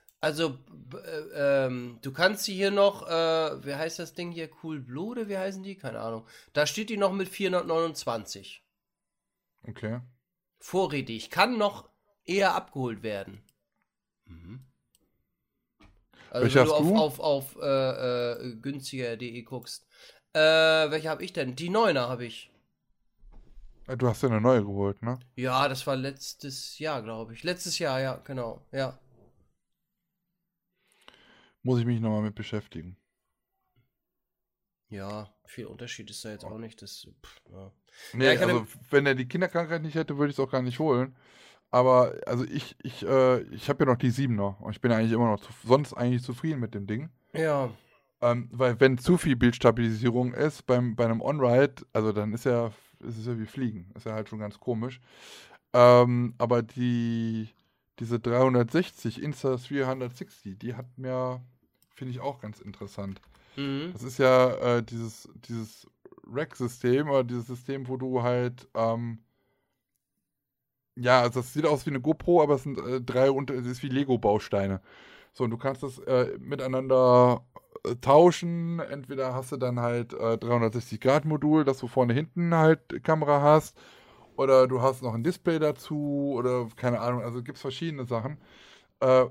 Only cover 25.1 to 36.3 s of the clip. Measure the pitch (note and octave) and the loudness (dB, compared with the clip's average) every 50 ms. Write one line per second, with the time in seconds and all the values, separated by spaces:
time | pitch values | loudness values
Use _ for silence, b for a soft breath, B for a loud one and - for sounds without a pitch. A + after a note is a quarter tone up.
25.1 | B2+ B2+ - _ - B2+ B2 C3 B2+ C3 C#3+ C#3 C3 C3 - D3 C3+ C3 C3 C#3 | -8 -8 -10 _ -12 -8 -4 -2 0 0 0 0 -2 -4 -6 -6 -4 -4 -4 -8
26.1 | C3+ C3+ - - - - - C#3 C3 - - - - - D3+ D#3 D3 B2+ G#2+ A2 | -10 -12 -14 -16 -16 -14 -14 -14 -14 -14 -14 -14 -12 -10 -8 -6 -6 -6 -8 -10
27.1 | A2+ A2 A2+ A2 A2+ A2+ - E3+ F3+ F3 - F3+ D3+ - F3 C#3+ C3 C3 C3+ C3 | -10 -10 -12 -12 -14 -10 -6 -6 -6 -6 -6 -8 -6 -4 -4 -2 -2 -2 -2 -4
28.1 | B2 - - - C3+ C3 A#2+ A2+ - - - _ - C3+ C3 B2+ - - _ _ | -6 -8 -10 -12 -10 -8 -8 -8 -10 -12 -16 _ -6 -6 -6 -6 -8 -12 _ _
29.1 | _ _ _ _ _ _ _ _ _ _ _ _ _ _ _ _ _ _ _ _ | _ _ _ _ _ _ _ _ _ _ _ _ _ _ _ _ _ _ _ _
30.1 | _ _ _ _ _ _ _ _ _ _ _ _ _ b b b b b b b | _ _ _ _ _ _ _ _ _ _ _ _ _ b b b b b b b
31.1 | b b b b b b b b b b - B2 B2+ A#2+ A#2 A#2+ A#2+ A2+ A2+ A2 | b b b b b b b b b b -2 0 2 2 2 2 0 0 0 0
32.1 | G#2+ G#2+ G#2 G#2+ G#2 - G#2+ - A2 G#2 - - - E2 D#2+ F2+ F#2 _ _ _ | 0 0 -2 -4 -6 -8 -10 -8 -8 -8 -8 -8 -14 -14 -14 -14 -18 _ _ _
33.1 | _ _ _ _ _ _ _ _ _ _ _ _ _ _ _ _ _ _ _ _ | _ _ _ _ _ _ _ _ _ _ _ _ _ _ _ _ _ _ _ _
34.1 | _ _ _ _ _ _ _ _ _ _ _ _ _ _ _ - G#2 G2 G2 G2+ | _ _ _ _ _ _ _ _ _ _ _ _ _ _ _ -18 -14 -14 -12 -10
35.1 | G#2 G#2+ G#2 G2 _ _ _ - - - A2+ - - - A#2+ A2+ - - G#2 G#2 | -12 -12 -14 -16 _ _ _ -20 -18 -16 -16 -16 -14 -16 -14 -14 -14 -14 -16 -16
36.1 | G#2+ - - A2 | -16 -16 -14 -14